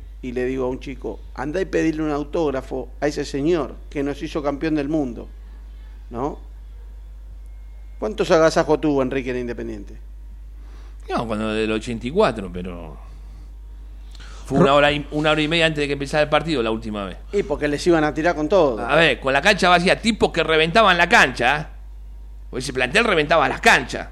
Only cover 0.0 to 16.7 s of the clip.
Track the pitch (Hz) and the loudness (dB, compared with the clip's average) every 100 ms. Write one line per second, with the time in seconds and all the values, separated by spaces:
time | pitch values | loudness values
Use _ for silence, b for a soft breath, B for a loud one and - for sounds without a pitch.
0 | - - 127 120 127 131 127 127 143 131 | -16 -12 -6 -2 -2 -2 -2 -4 -8 -10
1 | 127 95 - - 139 160 175 165 160 156 | -10 -10 -14 -8 -6 -4 -2 0 0 0
2 | 156 147 147 175 151 131 - 135 123 - | -2 -2 -2 -2 0 -2 -6 -8 -8 -4
3 | 147 147 139 143 151 175 123 - - 147 | -4 -2 -6 -2 0 0 -2 -8 -10 -4
4 | 139 139 160 170 143 143 160 151 139 160 | -4 -4 -6 -4 -4 -2 -2 0 0 -2
5 | 131 107 101 - - b b b b b | -2 -6 -12 -16 -16 b b b b b
6 | - 117 143 - - - - - - - | -12 -6 -6 -6 -14 -16 -16 -16 -16 -16
7 | - - - - - - - - - - | -16 -16 -16 -16 -16 -16 -16 -16 -16 -8
8 | 220 214 160 170 160 170 147 151 156 139 | -6 -2 4 6 6 4 2 2 2 2
9 | 131 131 127 123 120 117 117 107 - - | 0 -2 -4 -4 -4 -6 -8 -10 -12 -16
10 | - - - - - - b b b b | -16 -16 -16 -16 -16 -16 b b b b
11 | - 381 113 107 110 107 110 110 117 117 | -4 -4 -2 -2 0 0 0 0 -2 -6
12 | 120 170 196 113 95 90 92 87 80 69 | -2 2 2 2 -6 -8 -8 -10 -12 -14
13 | b b b b b - - - - - | b b b b b -16 -16 -16 -16 -16
14 | - B B B - 135 151 143 143 147 | -16 B B B -2 4 6 8 6 4
15 | 147 151 156 156 151 170 160 147 143 143 | -2 0 2 4 2 4 2 2 -2 -2
16 | 139 151 147 151 151 143 113 | 0 0 4 2 2 0 0